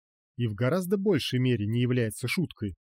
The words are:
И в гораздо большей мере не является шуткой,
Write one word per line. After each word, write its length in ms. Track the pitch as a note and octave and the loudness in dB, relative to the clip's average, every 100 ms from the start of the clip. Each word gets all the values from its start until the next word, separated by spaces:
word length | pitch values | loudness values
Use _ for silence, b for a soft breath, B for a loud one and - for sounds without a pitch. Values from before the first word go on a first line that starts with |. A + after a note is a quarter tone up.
| _ _ _ - | _ _ _ -4
И 100 | A#2+ | -4
в 80 | G#2 | 0
гораздо 420 | B2 F3 F3+ G3+ | 0 0 0 0
большей 420 | G3 E3+ - B2+ | 2 2 2 0
мере 280 | B2+ A#2+ G#2 | 2 2 0
не 140 | A#2 | 0
является 480 | B2 B2 A2+ - B2 | 2 2 0 -4 -4
шуткой, 480 | - D#3 - G#2 - | -2 -2 -4 -8 -8